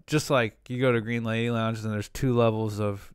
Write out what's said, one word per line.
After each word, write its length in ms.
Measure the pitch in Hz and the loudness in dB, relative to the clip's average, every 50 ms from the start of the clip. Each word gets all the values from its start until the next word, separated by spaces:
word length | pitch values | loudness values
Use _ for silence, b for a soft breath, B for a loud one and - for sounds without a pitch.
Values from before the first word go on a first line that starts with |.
| _ | _
just 220 | - 151 151 - - | -2 -2 -2 0 2
like 280 | 147 127 117 107 - _ - - | 2 2 2 0 -4 _ -12 -8
you 100 | 123 123 | -4 0
go 140 | 131 127 120 | 2 2 2
to 80 | 117 | 2
Green 240 | 107 113 120 117 113 | 0 -2 -2 -2 -2
Lady 260 | 113 113 113 117 120 | -2 -2 0 0 0
Lounge 320 | 120 113 113 113 113 107 107 | 0 0 0 -2 -2 -4 -4
and 100 | 110 107 | -4 -4
there's 160 | 104 101 - | -4 -4 -6
two 240 | - - - 131 120 | -6 -2 0 2 4
levels 460 | 120 117 113 110 110 110 107 104 101 | 4 4 4 2 0 -2 -4 -2 -2
of 340 | 107 104 101 95 - - | -2 -2 -4 -4 -10 -16